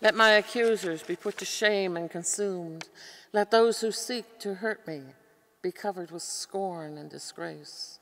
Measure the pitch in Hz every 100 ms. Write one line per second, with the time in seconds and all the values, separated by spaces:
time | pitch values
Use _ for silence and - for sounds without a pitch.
0 | 220 214 220 214 208 240 233 220 180 160
1 | - 175 - 202 185 - 214 208 190 170
2 | 170 175 175 - 202 185 170 160 - -
3 | - - - 208 208 226 233 220 226 202
4 | - 247 208 - 208 196 220 214 - 156
5 | 135 135 _ _ _ _ 185 175 208 185
6 | 170 170 - - - 196 196 175 156 151
7 | 151 147 - - 170 156 147 - - -